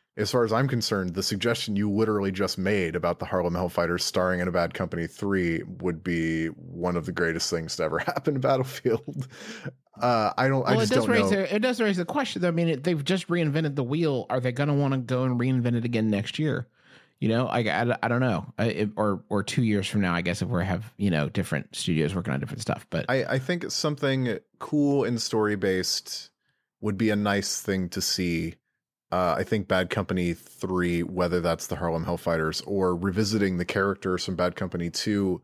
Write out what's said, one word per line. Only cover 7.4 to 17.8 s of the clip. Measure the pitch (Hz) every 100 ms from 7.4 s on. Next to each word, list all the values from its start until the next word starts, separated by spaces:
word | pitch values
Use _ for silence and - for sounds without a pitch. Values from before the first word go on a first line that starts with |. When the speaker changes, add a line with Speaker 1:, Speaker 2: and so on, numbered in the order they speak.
| -
Speaker 1:
things | 85 80 -
to |
ever | 80 80
<laughs> |
happen | - - -
to | 135
Battlefield. | 131 135 131 - 127 113 - 143 131 - - - - - _ -
Uh, | 123 113 104 -
I | 135
don't, | 135 -
I |
Speaker 2:
Well, | 214
it | 214
Speaker 1:
just |
Speaker 2:
does | 254 226
Speaker 1:
don't |
Speaker 2:
raise | 233 196
Speaker 1:
know. | 196
Speaker 2:
a, | 165
it | 208
does | 254 240
raise | 214 180
the |
question, | 170 285 262 196
though. | 175
I |
mean, | 165 165
it, | 139
they've | 165 160
just | 139 190 -
reinvented | 175 156 151 156 139
the |
wheel. | 123 156 160 127 -
Are | 127
they | 127
gonna | 120 147
wanna | 143 139 135
go | 120 127
and | 131 123
reinvent | 127 127 120 117
it |
again | 117 113 110
next | 101 - -
year? | 156 120 - _ - - _ -
You | 117
know, | 117 127
I, | 120
I, | 110 80